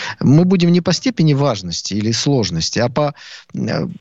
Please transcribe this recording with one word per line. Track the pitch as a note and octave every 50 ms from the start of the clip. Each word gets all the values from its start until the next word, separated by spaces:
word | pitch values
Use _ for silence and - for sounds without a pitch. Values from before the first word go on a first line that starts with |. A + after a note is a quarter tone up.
| - - - -
Мы | - B2+ C#3 D#3+ F3+
будем | F3+ G3 F3 F3 E3+
не | F3 F3+
по | E3+ F#3
степени | E3+ - - C4 - - D#3+ D#3 C#3
важности | C3+ C#3+ C#3 A2 F#2+ F#2 F2 E2+ - - - F#2+
или | G#2+ G#2 A2+
сложности, | A#2 - - D3 C#3+ B2 G2+ F2 E2+ D#2+ D#2+ - - A2
а | A#2 B2
по, | A#2+ D3+ D3 C#3+ - - - - - - - _ -
э, | - - - D#3+ D#3 C3 - - -